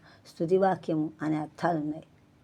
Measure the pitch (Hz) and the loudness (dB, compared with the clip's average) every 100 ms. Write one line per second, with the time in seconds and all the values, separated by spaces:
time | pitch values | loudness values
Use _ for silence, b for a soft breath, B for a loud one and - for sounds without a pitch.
0 | b b - - 165 185 190 175 - 160 | b b -14 -4 2 4 4 2 -2 -2
1 | 156 - 156 156 151 - 170 165 151 156 | -2 -4 -4 -4 -6 -2 0 0 -4 -8
2 | - - _ _ | -12 -20 _ _